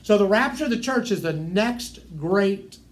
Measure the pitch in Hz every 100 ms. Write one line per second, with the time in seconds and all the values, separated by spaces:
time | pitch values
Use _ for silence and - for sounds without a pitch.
0 | - 208 196 214 262 254 285 233 254 254
1 | 233 185 165 156 160 185 233 240 - -
2 | - 156 160 196 196 196 - - -